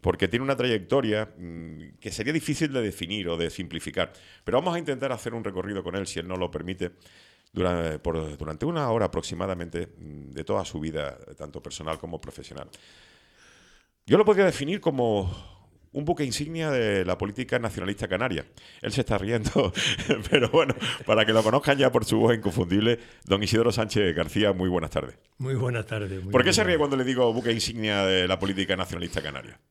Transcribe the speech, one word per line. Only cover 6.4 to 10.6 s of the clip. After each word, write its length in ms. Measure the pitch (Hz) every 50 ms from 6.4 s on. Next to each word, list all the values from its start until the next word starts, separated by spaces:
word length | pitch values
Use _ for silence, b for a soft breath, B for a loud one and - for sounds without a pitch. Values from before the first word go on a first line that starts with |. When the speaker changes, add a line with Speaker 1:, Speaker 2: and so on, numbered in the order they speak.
| 92 85
Speaker 1:
permite, 400 | - 78 80 87 92 87 87 87 - b b b b b b b b b b b _
dura-, 440 | - 90 90 87 85 85 80 78 76
por, 360 | - 87 82 80 78 76 73 71
durante 280 | 76 76 78 78 -
una 240 | 147 170 165 147 127
hora 160 | 110 113 104
aproximadamente, 840 | 87 - 85 78 - - 85 90 98 92 87 85 85 - 85 85 - - -
mm, 340 | 82 78 73 73 71 67
de 120 | 67 69 80
toda 220 | - 101 101